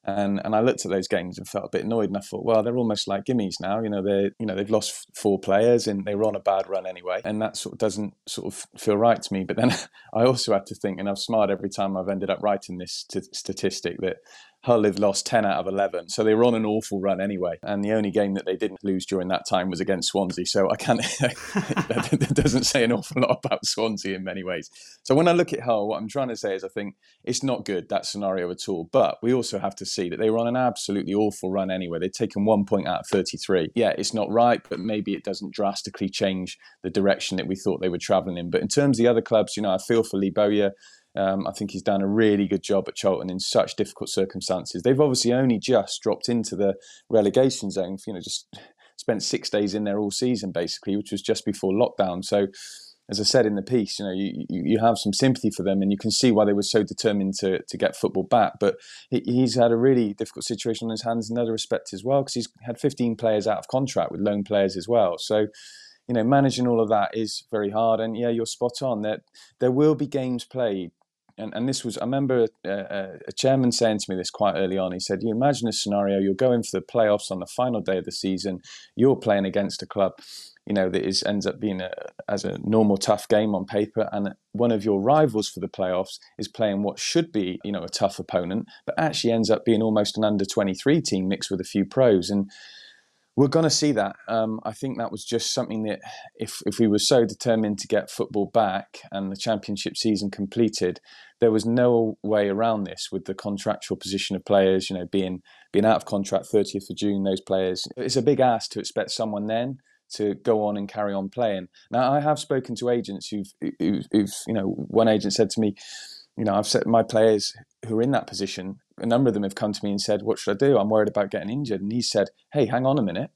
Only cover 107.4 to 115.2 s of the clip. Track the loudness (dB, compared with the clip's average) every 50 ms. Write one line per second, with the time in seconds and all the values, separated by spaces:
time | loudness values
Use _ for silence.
107.4 | -2 -2 -2 0 0 -2 -2 -4 -8 -10 -8 -6 -6 0 0 2 2 2 4 4
108.4 | 4 4 4 0 -4 -6 -8 -8 -8 -6 -4 -4 -4 -4 -4 -4 -4 -4 -2 -4
109.4 | -2 -2 -2 -2 -2 -4 -6 -10 _ _ _ _ _ _ -6 -2 -2 -2 -2 0
110.4 | _ 2 2 2 2 0 -2 -4 -6 -6 -4 -4 -4 -2 -2 -4 -4 -6 -4 -2
111.4 | -2 0 0 -2 -6 -10 _ -20 _ _ -2 0 2 2 2 2 2 2 0 0
112.4 | -2 _ -2 -2 -2 -4 -6 -2 0 0 0 0 0 -4 -8 -8 -8 -8 -6 -6
113.4 | -8 -8 _ _ -8 -8 -4 _ 0 0 0 0 -2 0 2 2 2 2 -2 -8
114.4 | -6 -4 -2 -2 0 -2 -2 -4 -6 0 2 4 6 6 4 4